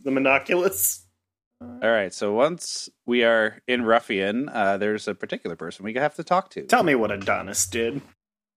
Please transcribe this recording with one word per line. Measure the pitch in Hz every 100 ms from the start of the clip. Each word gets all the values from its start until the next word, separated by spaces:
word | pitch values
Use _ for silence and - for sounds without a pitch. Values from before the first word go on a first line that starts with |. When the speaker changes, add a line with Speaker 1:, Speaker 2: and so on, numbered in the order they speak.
Speaker 1:
the | 139
Monoculus. | 135 135 135 - 180 185 - - - _ _ _ _ _ _
Speaker 2:
All | - - 113
right, | 110 92
so | - 104
once | 110 151 175 - - - _ -
we | 123
are | 117 113 110 - -
in | 123
Ruffian, | 113 113 - 98 98 117 147
uh, | 120 98 98
there's | 104 107 104
a | 98
particular | - 180 90 82
person | 82 - 101
we |
have | 120 147 -
to |
talk | 156 185 -
to. | -
Speaker 1:
Tell | 101 240
me | 180 131
what | 104
Adonis | 101 98 95 92 101 -
did. | 120 117 143 - _ _ _ _